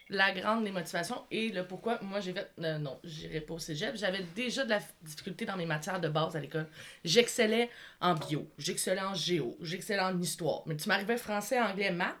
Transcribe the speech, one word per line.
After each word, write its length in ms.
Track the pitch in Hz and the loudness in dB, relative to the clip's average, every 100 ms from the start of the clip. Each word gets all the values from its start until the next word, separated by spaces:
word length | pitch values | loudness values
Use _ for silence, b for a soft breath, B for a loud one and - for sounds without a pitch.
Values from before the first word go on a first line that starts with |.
| B | B
la 240 | 196 196 | 4 4
grande 320 | 185 208 226 | 4 2 2
démotivation 600 | 214 190 165 180 170 247 - | 2 0 -2 -2 -2 -4 -4
et 180 | 208 226 | -2 0
le 180 | 185 185 | 0 -4
pourquoi 320 | 185 226 226 | -4 -2 -2
moi 180 | 196 196 | -2 -4
j'ai 140 | 180 | -2
fait, 160 | 185 196 - | -4 -6 -4
euh, 180 | 165 156 | -2 0
non, 240 | 147 131 | -2 -6
j'irai 380 | 170 156 165 160 | -10 -10 -6 -6
pas 140 | 151 | -6
au 40 | 165 | -8
cégep. 380 | 151 147 214 233 | -6 -4 -2 -2
J'avais 260 | 196 190 175 | 0 0 -4
déjà 300 | 175 247 208 | -4 -2 0
de 60 | 254 | 2
la 100 | 208 | 0
f-, 120 | 208 - | 0 -14
difficulté 460 | 156 151 - 185 226 | -16 -12 -10 -6 -4
dans 100 | 196 | -2
mes 80 | |
matières 360 | 165 151 151 185 | 0 -2 -2 0
de 80 | 160 | 2
base 280 | 151 160 160 | 2 2 0
à 40 | |
l'école. 280 | 139 160 156 B B B | -4 -4 -4 B B B
J'excellais 680 | 175 180 240 - 214 220 240 B B B | 2 6 6 6 4 4 2 B B B
en 140 | 175 | 2
bio, 320 | 170 - 151 - - | 4 2 -2 -4 -8
j'excellais 420 | 147 - - 190 | -6 -2 0 0
en 140 | 196 | 0
géo, 420 | 185 160 175 123 - | -2 2 2 0 -4
j'excellais 400 | 165 180 185 202 | -6 -6 -2 2
en 180 | 185 180 | 2 2
histoire. 440 | 175 - 160 117 - | 0 0 0 0 -2
Mais 100 | 156 | -4
tu 120 | 214 | 2
m'arrivais 280 | 196 202 240 | 2 4 0
français, 420 | - 208 208 247 | 0 -2 2 2
anglais, 320 | 220 190 202 | 2 2 0
maths, 240 | 175 196 - | 2 0 -2